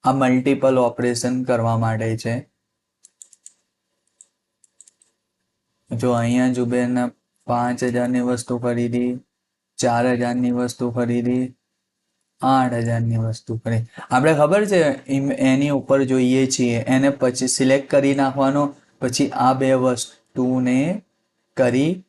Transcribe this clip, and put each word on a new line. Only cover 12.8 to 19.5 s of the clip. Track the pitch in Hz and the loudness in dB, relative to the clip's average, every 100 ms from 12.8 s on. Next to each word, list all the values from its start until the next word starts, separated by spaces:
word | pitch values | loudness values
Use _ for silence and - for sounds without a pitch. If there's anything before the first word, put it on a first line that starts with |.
હજારની | 117 117 117 113 | -2 -2 0 -2
વસ્તુ | 113 110 - 113 | -2 -6 -8 -8
ખરીદી. | 117 113 117 - | -2 -4 -4 -14
આપણે | - 127 151 | -2 2 2
ખબર | 151 151 202 214 | 4 4 2 2
છે | 185 151 131 - | 2 2 -2 -4
એમ, | 139 139 - | -2 -2 0
એની | 131 131 143 | 2 2 2
ઉપર | 139 - 135 | -2 2 0
જોઈએ | 131 131 127 131 131 | 2 2 2 2 2
છીએ, | - 120 117 113 | 0 0 0 0
એને | 131 139 | 2 2
પછી | 139 127 127 127 | 0 -2 0 -4
સિલેક્ટ | - 131 139 135 | 0 2 2 2
કરી | 143 139 139 | 2 2 2
નાખવાનો, | 135 135 135 143 143 - _ _ | 0 0 0 0 -2 -6 _ _
પછી | 127 120 139 - | -6 -2 -2 0
આ | 127 | 0